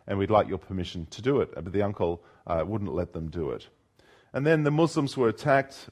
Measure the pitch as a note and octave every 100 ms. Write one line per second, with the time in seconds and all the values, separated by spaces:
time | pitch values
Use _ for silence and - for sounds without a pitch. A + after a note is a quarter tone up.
0 | - G2 G2 G#2+ - F#2 - F#2+ F2 F2+
1 | D#2+ - A#2+ C#3 E2+ - F2 F#2+ G2+ G#2+
2 | F2 F2 - _ - E2 E2 G#2+ G2 D#2+
3 | F2 F2 D#2+ E2+ C#2+ A1 - _ _ _
4 | _ _ _ C3 D3 D#3+ D3 D3+ E3 -
5 | C#3 C3+ C#3+ - D3+ C#3 C3+ - -